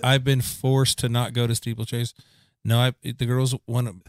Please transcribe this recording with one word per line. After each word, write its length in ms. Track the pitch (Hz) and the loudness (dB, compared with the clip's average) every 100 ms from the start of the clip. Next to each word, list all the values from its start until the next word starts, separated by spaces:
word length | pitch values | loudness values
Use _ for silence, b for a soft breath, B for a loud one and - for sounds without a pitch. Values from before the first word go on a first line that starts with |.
I've 200 | 127 135 | 4 4
been 180 | 131 131 | 4 2
forced 580 | - - 131 135 131 - | 0 -2 2 2 2 0
to 100 | 123 | 0
not 240 | 120 120 | 0 -2
go 140 | 120 117 | 0 0
to 80 | 113 | -2
steeplechase? 580 | 120 113 113 117 120 - b b b b 110 | -4 -6 -6 -4 -6 -8 b b b b 0
No, 140 | 117 | 2
I, 140 | 127 - | 2 -2
the 220 | - 120 120 | -8 -6 -2
girls 280 | 127 131 123 - | 0 0 -4 -4
want 200 | 120 120 | -4 -4
to 80 | 90 | -8